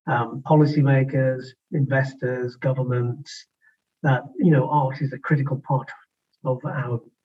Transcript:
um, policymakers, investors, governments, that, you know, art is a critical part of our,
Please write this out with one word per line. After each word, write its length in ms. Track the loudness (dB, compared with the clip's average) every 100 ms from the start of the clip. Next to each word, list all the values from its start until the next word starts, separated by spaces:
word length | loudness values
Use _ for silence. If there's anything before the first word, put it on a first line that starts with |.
| -4
um, 360 | -2 -2 -6 2
policymakers, 1000 | 4 4 4 4 4 2 0 0 -2 -8 -18 _
investors, 840 | -2 0 0 -2 -4 -6 -4 -6 -4
governments, 920 | -2 -2 -2 0 -2 -4 -10 -18 -20 _ _ _ _ _
that, 200 | 0 0 -2 0
you 120 | 4
know, 160 | 4 2
art 320 | 0 0 -2
is 120 | -6
a 60 | -6
critical 420 | 0 0 0 -4 -2
part 220 | -4 -4 -14 _ _ _ _
of 200 | -6 -4 -6
our, 340 | -6 -4 -6 -8 _